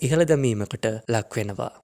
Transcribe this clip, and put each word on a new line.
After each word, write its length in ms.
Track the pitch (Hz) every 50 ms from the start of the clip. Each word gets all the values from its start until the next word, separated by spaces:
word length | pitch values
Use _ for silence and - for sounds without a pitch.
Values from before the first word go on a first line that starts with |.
ඉහළ 240 | 156 127 160 160 175
දැමීමකට 600 | 151 156 143 135 123 110 104 104 - - - - 110 110 110 -
ලක් 240 | - 117 110 101 -
වෙනවා. 380 | - 117 104 101 98 - - - - -